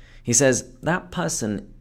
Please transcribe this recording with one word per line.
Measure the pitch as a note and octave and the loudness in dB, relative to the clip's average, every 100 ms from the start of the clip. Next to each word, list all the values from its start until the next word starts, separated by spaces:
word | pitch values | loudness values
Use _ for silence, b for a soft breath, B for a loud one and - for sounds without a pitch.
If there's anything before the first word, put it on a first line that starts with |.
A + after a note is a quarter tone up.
| b b | b b
He | - | -2
says | A#2 C3+ A#2+ - - | 4 4 4 -2 -6
that | D3+ F#3 - | -2 -2 -4
person, | F3+ D#3+ - G#2+ G2+ - - | -4 -4 -2 -4 -4 -8 -18